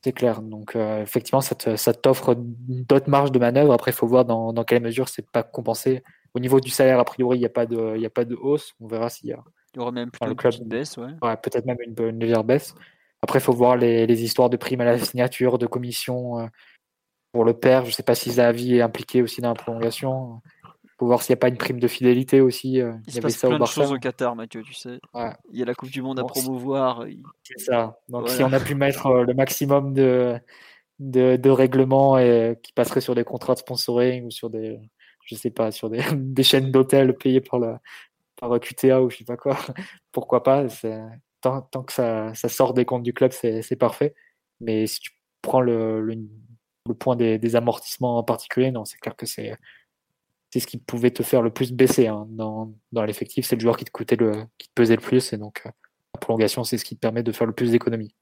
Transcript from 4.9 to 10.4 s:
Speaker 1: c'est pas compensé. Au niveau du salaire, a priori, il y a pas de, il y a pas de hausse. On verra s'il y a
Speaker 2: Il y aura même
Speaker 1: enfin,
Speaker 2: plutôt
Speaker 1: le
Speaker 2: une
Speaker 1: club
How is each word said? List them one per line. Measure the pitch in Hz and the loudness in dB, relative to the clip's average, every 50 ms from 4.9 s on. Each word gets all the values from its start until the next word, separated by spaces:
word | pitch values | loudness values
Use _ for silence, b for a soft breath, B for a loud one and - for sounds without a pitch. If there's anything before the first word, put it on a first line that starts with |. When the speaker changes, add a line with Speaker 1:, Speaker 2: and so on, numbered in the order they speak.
| 113 123 131 - | -4 -4 -4 -6
Speaker 1:
c'est | - - 110 _ | -6 -14 -14 _
pas | _ 120 113 | _ -4 -4
compensé. | _ - - 117 113 113 - - 131 131 127 _ b b b b b _ | _ -8 -8 -4 -4 -4 -2 0 -2 -2 -2 _ b b b b b _
Au | 135 | -6
niveau | 127 127 135 135 | 0 4 4 4
du | 131 131 | 4 2
salaire, | - - 139 131 131 123 | 0 4 4 6 6 6
a | 120 | 4
priori, | - - - 127 123 127 123 | 2 0 -2 0 0 2 0
il | 120 | 0
y | |
a | 113 | -2
pas | - 123 120 | 0 -2 -2
de, | 113 117 113 113 113 110 | -2 -2 -4 -4 -4 -4
il | 113 113 | -4 -6
y | |
a | 110 | -4
pas | _ 127 120 | _ -2 -2
de | 117 120 | -2 -4
hausse. | 110 110 135 147 147 - - _ _ | -6 -2 -2 -2 -2 -2 -8 _ _
On | 117 | -14
verra | 110 113 113 117 117 | -8 -6 -4 -4 -4
s'il | - - - 117 | -6 -10 -12 -12
y | 117 | -12
a | 120 131 _ _ _ _ _ _ | -12 -14 _ _ _ _ _ _
Speaker 2:
Il | 127 | -8
y | |
aura | 120 123 123 | -8 -6 -6
même | 123 120 120 | -8 -8 -10
Speaker 1:
enfin, | - | -10
Speaker 2:
plutôt | - 123 | -8 -6
Speaker 1:
le | 113 - | -6 -6
Speaker 2:
une | |
Speaker 1:
club | - | -2